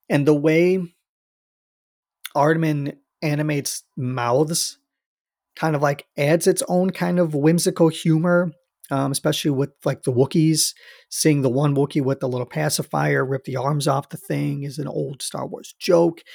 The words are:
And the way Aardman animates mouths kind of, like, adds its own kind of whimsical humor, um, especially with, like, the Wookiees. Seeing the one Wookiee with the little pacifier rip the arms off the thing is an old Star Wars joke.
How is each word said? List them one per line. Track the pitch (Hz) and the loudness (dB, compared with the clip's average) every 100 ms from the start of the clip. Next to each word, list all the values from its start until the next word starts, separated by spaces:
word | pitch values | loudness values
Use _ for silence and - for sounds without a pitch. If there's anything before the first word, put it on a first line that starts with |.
| - | -2
And | 143 143 | 2 4
the | |
way | 151 156 160 180 185 175 _ _ _ _ _ _ _ _ _ _ _ _ _ - 147 | 4 4 4 4 2 -2 _ _ _ _ _ _ _ _ _ _ _ _ _ -8 0
Aardman | 147 160 156 147 143 - _ - | 2 2 0 -2 -4 -8 _ -6
animates | 156 147 151 147 - - - - | -4 -2 -2 -2 -4 -10 -12 -8
mouths | 127 127 120 127 156 165 - - _ _ _ _ _ _ _ - | -6 -2 0 2 0 -2 -6 -10 _ _ _ _ _ _ _ -4
kind | 160 147 | -2 0
of, | |
like, | 147 143 - - | 0 -2 -8 -2
adds | 143 170 190 | 2 2 2
its | 180 - | 0 0
own | 180 185 | 0 0
kind | - 180 180 | -2 -2 0
of | 170 151 | 0 2
whimsical | 147 170 185 175 165 | 2 2 0 2 2
humor, | 156 170 160 175 175 175 - _ _ - | 2 0 2 2 2 0 -6 _ _ -6
um, | 139 139 | -4 -2
especially | 139 151 147 160 | -2 -2 -2 -2
with, | 135 143 _ - | -2 -2 _ -6
like, | 135 | -4
the | - | -2
Wookiees. | 123 135 175 156 156 - - - - - | 0 2 4 2 2 0 -4 -20 -20 -14
Seeing | - 160 143 | -2 2 2
the | 131 | 2
one | 123 147 139 | 2 2 2
Wookiee | 143 160 | 0 0
with | 135 135 | -2 -2
the | 131 | -4
little | 123 123 | -6 -6
pacifier | 156 151 - 139 151 147 139 | -4 -4 -4 -4 -2 0 0
rip | 131 135 | -2 -4
the | - 127 | -6 -4
arms | 131 147 143 | -2 0 0
off | 139 - | -2 -4
the | 165 | -14
thing | - 147 147 143 | -8 -4 -4 -4
is | 143 156 | -8 -10
an | - | -8
old | 156 139 139 | -6 -6 -8
Star | - 143 131 | -10 -8 -10
Wars | - - - | -12 -16 -10
joke. | - 170 170 165 - | 2 4 4 0 -14